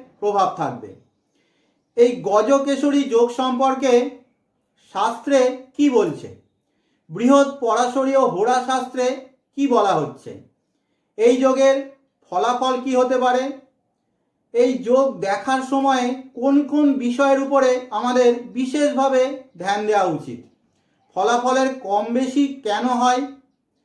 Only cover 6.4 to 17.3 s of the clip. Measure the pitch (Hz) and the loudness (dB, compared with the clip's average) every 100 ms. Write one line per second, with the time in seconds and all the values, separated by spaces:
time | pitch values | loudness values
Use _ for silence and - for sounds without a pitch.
6.4 | _ _ _ _ _ _ - 165 240 277 | _ _ _ _ _ _ -16 -2 4 4
7.4 | 277 - 233 220 247 254 269 269 247 180 | 4 -2 -2 0 0 -2 0 2 0 0
8.4 | 220 254 247 262 247 254 247 277 - _ | 0 0 -2 -4 -4 -4 -4 -4 -10 _
9.4 | _ - 277 240 202 165 143 - - 98 | _ -4 0 2 2 0 -4 -8 -16 -18
10.4 | - _ _ _ _ _ _ - 233 254 | -20 _ _ _ _ _ _ 0 2 4
11.4 | 262 262 269 269 269 - _ _ - 180 | 2 4 2 2 -2 -16 _ _ -8 -4
12.4 | 220 247 262 247 262 254 254 254 247 247 | -2 0 -2 -2 -2 0 2 2 2 0
13.4 | 269 277 - _ _ _ _ _ _ _ | -2 -6 -18 _ _ _ _ _ _ _
14.4 | _ 233 262 254 220 254 277 180 190 202 | _ 0 2 0 2 2 2 -2 -4 -4
15.4 | - 262 254 269 269 262 247 269 - - | -2 -4 -2 0 0 0 -2 -6 -12 -4
16.4 | 254 285 285 294 294 247 240 240 277 | 0 2 2 2 2 2 -2 0 2